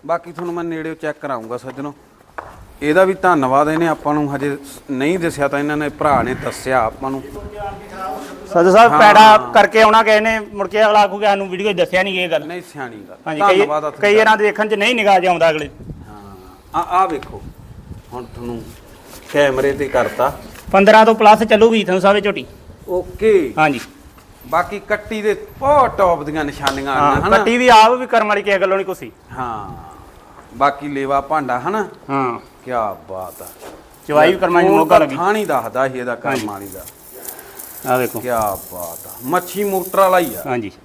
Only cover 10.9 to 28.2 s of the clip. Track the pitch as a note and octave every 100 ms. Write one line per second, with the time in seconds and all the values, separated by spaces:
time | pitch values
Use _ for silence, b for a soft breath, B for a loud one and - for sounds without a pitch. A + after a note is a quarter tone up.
10.9 | G#3 G3+ G3 G#3 G3 G3 F3+ G#3 F3+ E3
11.9 | F#3 G3 F3+ F3+ D#3 D3+ F3+ F3 D3 B2
12.9 | A2 F#2 F#2 - D#3 G3+ F#3 G3+ D3+ D3+
13.9 | - G#3 G#3+ A3 G#3+ G#3 G#3 G#3+ G#3 G#3+
14.9 | A#3+ G#3 F#3+ F#3 E3+ E3 D#3 C#3+ - -
15.9 | - - G#2 G2+ F#2+ - - - D#3+ F3
16.9 | F3+ F#3 D3+ - G#2 - - - - -
17.9 | - - B2 A#2 - A#2+ A#2 - - -
18.9 | - - - - D3 C#3+ C3 C#3 C3 C#3
19.9 | B2+ A#2 - C3 - - - - G3 G3+
20.9 | G#3+ A3+ A3+ G#3+ G#3+ A3 G#3+ A3+ A3+ F3+
21.9 | F#3 G3 G3+ G3 D#3+ B2 - - - -
22.9 | F3+ F3+ - A3 G3 C#3 D#3 D#3 B2 -
23.9 | - - - - - B2+ D#3+ F3 G3+ -
24.9 | G#3 - G#3+ G#3 F#3+ - - C4+ D4 A#3+
25.9 | - F#3 E3 D3 D#3 D3 - C#3+ C3+ C#3
26.9 | C#3 C#3+ C#3 F3 G3 G#3 A#3+ B3 A3 A3
27.9 | B3+ B3+ A#3